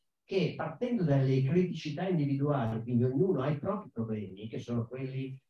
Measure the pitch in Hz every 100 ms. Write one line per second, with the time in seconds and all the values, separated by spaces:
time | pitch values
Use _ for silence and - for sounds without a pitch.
0 | _ _ _ 190 135 - 156 - 240 226
1 | 156 139 131 131 135 175 175 - 151 143
2 | 185 170 139 135 147 139 113 110 123 117
3 | 127 139 190 135 139 - 190 202 - 120
4 | 110 107 92 95 113 127 120 120 113 131
5 | 135 135 131 135 _